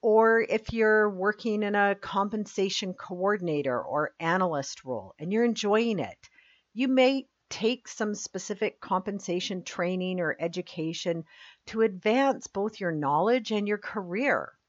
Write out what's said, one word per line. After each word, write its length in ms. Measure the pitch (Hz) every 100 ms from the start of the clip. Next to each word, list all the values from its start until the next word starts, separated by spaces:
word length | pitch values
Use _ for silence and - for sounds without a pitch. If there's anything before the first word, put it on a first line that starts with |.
Or 400 | 233 220 220 226
if 320 | - 226 226
you're 380 | 226 220 214 214
working 520 | 190 190 208 240 214
in 120 | 208
a 200 | 208 202
compensation 1000 | 196 - 208 202 220 202 - 190 - 190
coordinator 840 | 180 - 180 190 208 175 151 139 123
or 360 | 69 143 151 _
analyst 680 | 165 185 185 151 139 -
role 300 | 135 120 95 -
and 120 | 156
you're 140 | 214
enjoying 540 | 240 220 208 214 233 202
it, 320 | 113 - - _ _ _ _
you 160 | 208 262
may 380 | 262 254 269 - _ _
take 380 | - 226 254 -
some 260 | - 214
specific 640 | 202 - 190 - 196 214 -
compensation 840 | - 185 190 202 - 180 175 185
training 560 | 170 - 175 185 185 185
or 140 | 165 -
education 840 | 170 175 175 - 160 165 180 170 165 - - - -
to 160 | 226
advance 640 | 220 185 214 240 277 - -
both 340 | 196 208 220
your 120 | 185
knowledge 580 | 160 143 147 196 254 214
and 180 | 214 202
your 80 | 208
career. 760 | - 226 180 185 277 147 71 _